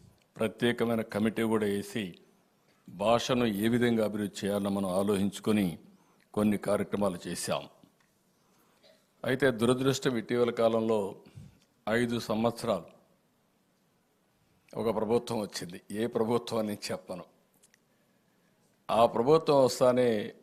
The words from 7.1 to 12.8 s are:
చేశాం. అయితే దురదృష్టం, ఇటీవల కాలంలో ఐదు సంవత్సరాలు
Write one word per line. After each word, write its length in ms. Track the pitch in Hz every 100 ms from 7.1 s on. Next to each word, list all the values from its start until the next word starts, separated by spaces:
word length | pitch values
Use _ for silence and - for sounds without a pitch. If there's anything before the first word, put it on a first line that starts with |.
| 87 90
చేశాం. 420 | 90 - 73 71 _ - _ _ _ _ _ _ _ _ _ - _ _ _
అయితే 260 | 120 131 135
దురదృష్టం, 680 | 110 117 123 131 127 139 117
ఇటీవల 340 | 101 120 117
కాలంలో 680 | 113 113 113 113 107 95 - - - - - _ _ 104
ఐదు 300 | 117 120 117
సంవత్సరాలు 800 | - 110 117 113 117 92